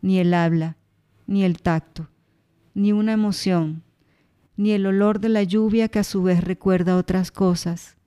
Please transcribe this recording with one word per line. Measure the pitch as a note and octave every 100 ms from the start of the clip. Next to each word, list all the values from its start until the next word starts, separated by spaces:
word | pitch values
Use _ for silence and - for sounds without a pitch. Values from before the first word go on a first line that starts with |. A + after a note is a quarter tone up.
ni | F#3+ F#3
el | F3
habla, | F3 E3+ E3 D#3+ E3 _ _ _ _ -
ni | G3
el | F#3+ E3+
tacto, | - D#3+ - - D#3+ _ _ _ _ _ _
ni | - G3+
una | G#3 G#3+
emoción, | A3 G#3 G3 - F3+ D#3+ D#3+ - _ _ _ _ _ _ -
ni | G#3
el | G#3 G3
olor | F#3+ G#3 G#3
de | A3
la | A3
lluvia | G3 G#3 A3 A3+ A3+
que | G#3+
a |
su | G3+ G3
vez | F#3 F3
recuerda | F3 F#3 - F#3 F3 F3+
otras | F3 F#3 F3+
cosas. | - F#3+ F3 - E3+ - _